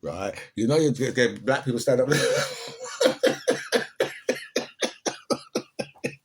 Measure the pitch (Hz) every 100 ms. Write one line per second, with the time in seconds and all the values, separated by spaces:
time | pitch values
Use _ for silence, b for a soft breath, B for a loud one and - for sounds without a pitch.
0 | 78 82 98 - B - 113 151 156 139
1 | 131 120 120 104 104 139 135 117 123 123
2 | 127 147 123 - - - - - - -
3 | - - - - - - - - - _
4 | - - - - - - - - - -
5 | - - _ - - - - _ - -
6 | - 143